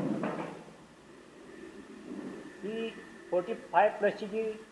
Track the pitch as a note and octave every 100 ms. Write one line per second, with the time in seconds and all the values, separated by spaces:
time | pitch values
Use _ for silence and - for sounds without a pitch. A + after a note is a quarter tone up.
0 | F#2 - - - - - - - - -
1 | - - - - - - - - - -
2 | - - - - - - F#3+ A3+ A3+ -
3 | - - - F3 F3+ A3+ - E3 G#3+ -
4 | G3+ - G#3 A3 A3 G#3+ -